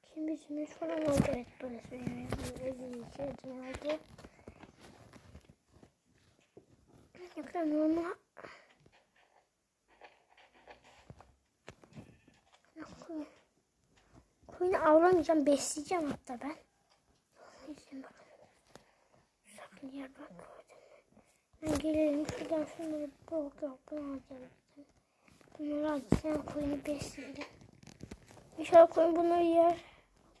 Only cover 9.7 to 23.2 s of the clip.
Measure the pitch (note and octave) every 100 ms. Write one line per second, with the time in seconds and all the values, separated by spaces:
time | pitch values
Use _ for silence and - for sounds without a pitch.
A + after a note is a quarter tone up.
9.7 | _ _ _ - _ _ _ - - -
10.7 | - - - - - - _ _ _ -
11.7 | - - - - - _ _ _ _ _
12.7 | D#4+ D4+ - - D#4 C#4+ - _ _ _
13.7 | _ _ _ _ - _ _ - - F4+
14.7 | F#4+ D#4 D#4 F4 F#4 D4+ D#4+ C#4+ C#4 -
15.7 | D#4 D4 F4+ D4 - - A#3+ C4+ D#4+ _
16.7 | _ _ _ _ _ _ _ - - C4+
17.7 | C#4+ - C4+ - - - - - _ _
18.7 | - _ _ _ _ _ _ - G#3 -
19.7 | - C4+ C#4 C4 - D4 F3 - - -
20.7 | - - - _ - _ _ _ _ D#4
21.7 | D4 D4+ D#4 D#4 C#4+ D#4 - D4+ D#4+ D4
22.7 | - D#4+ D#4 D4 -